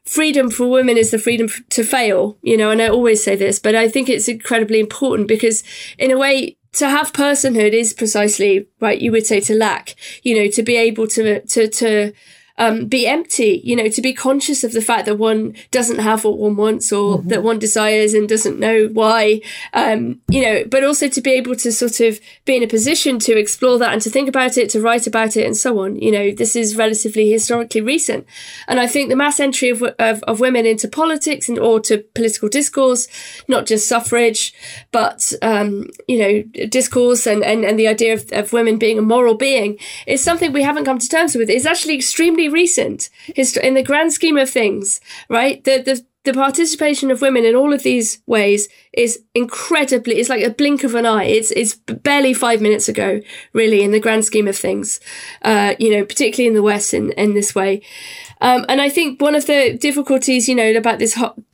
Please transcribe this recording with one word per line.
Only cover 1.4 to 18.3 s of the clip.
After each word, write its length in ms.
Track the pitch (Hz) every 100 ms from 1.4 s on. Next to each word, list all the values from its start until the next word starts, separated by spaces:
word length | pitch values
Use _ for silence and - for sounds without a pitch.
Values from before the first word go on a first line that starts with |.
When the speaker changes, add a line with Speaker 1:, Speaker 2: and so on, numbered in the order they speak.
| 226
Speaker 1:
f-, 200 | - -
to 140 | -
fail, 540 | 220 262 220 180 208 -
you 120 | - 220
know, 140 | 214
and 100 | 220
I 100 | 226
always 340 | 233 240 214
say 120 | - 196
this, 220 | 196 202
but 160 | 214
I 160 | 226 226
think 180 | 269 262
it's 200 | 208 240
incredibly 520 | 226 - 233 214 220
important 480 | 214 - 269 - 208
because 360 | 214 233 220 - - - -
in 140 | 262
a 60 | 262
way, 400 | 277 269 - - _
to 140 | - 285
have 240 | 285 302
personhood 600 | - 285 285 269 226 214
is 200 | 220 226
precisely, 760 | - 220 208 208 208 202 196 202 _
right, 220 | 220 -
you 100 | 233
would 140 | 220 214
say 140 | 208
to 160 | 196 214
lack, 400 | 214 - - - - -
you 140 | 254 220
know, 120 | 202
to 100 | 208
be 140 | 226 233
able 320 | 226 220 220
to, 340 | 226 214 208
to, 260 | - 240 214
to, 440 | - 233 214 208 - - - _ -
um, 280 | 226 220 220
be 200 | 254 226
empty, 540 | 302 339 - 214 180 -
you 100 | 233
know, 140 | 220
to 120 | 220
be 120 | 254
conscious 500 | 262 262 277 277 277
of 80 | 233
the 100 | 226
fact 260 | 220 226 208
that 100 | 208
one 380 | 220 220 220 - -
doesn't 280 | 254 233 226
have 240 | 214 220
what 140 | 214 208
one 180 | 214 208
wants 340 | 214 220 -
or 240 | 202 202 190
Speaker 2:
Mm-hmm. 100 | 180
Speaker 1:
that 160 | 226
one 160 | 220 220
desires 540 | 208 220 214 214 214
and 160 | 214
doesn't 300 | 208